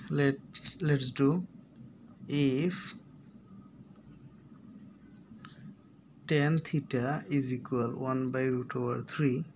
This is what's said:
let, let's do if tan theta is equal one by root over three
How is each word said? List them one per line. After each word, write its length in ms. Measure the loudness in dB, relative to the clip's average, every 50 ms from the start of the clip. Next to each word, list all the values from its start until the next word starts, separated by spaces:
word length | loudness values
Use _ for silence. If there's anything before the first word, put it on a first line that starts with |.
| -6 -2
let, 260 | 2 4 4 4 4 2 -4 -16 -16 -14 -14 -14 -8 -2
let's 320 | 2 2 4 4 2 0
do 320 | 2 4 4 4 4 2 0 -4 -10 -18 -20 -20 -20 -20 -20 -20 -20 -20 -20 -20 -20 -14 -6 -2
if 640 | 2 4 4 4 4 4 2 0 0 -4 -6 -10 -12 -14 -16 -20 -20 -20 -20 -20 -20 -20 -20 -20 -20 -20 -20 -20 -20 -20 -20 -20 -20 -20 -20 -20 -20 -20 -20 -20 -20 -20 -20 -20 -20 -20 -20 -20 -20 -18 -20 -20 -20 -20 -20 -20 -20 -20 -20 -20 -20 -18 -18 -18 -18 -18 -18 -18 -18 -18 -20 -20 -20 -20 -20 -20 -20 -8 -2
tan 340 | 2 2 4 4 4 2 2
theta 680 | 0 0 -2 -2 -2 0 0 0 0 0 -2 -2 -2 0
is 240 | 0 2 2 0 -2
equal 360 | -4 -4 -2 0 0 0 0 -2
one 360 | -2 -2 0 0 0 0 0
by 120 | 0 0 2
root 340 | 2 2 0 -2 -4 -4 -2
over 240 | -2 -2 -2 -2
three 420 | -4 -4 -2 2 2 2 2 0 -2 -6 -10